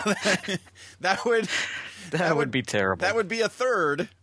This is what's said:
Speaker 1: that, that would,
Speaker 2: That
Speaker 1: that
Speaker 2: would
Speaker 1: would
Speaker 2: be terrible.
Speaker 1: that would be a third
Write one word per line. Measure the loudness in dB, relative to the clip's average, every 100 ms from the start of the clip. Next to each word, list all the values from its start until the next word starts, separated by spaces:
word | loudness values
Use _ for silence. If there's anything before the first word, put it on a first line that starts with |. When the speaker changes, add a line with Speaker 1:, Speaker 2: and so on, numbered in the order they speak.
| 0
Speaker 1:
that, | 0 0 0 -2 -6 -8 -20 -20 -4
that | -2 0 2
would, | 2 2 -2 -4 -8 -12 -14 -6
Speaker 2:
That | 0
Speaker 1:
that | 2
Speaker 2:
would | 2
Speaker 1:
would | 2
Speaker 2:
be | -2
terrible. | 0 2 2 2
Speaker 1:
that | 2 0
would | 0
be | 0
a | -2
third | 0 0 2 2 0 -4 -12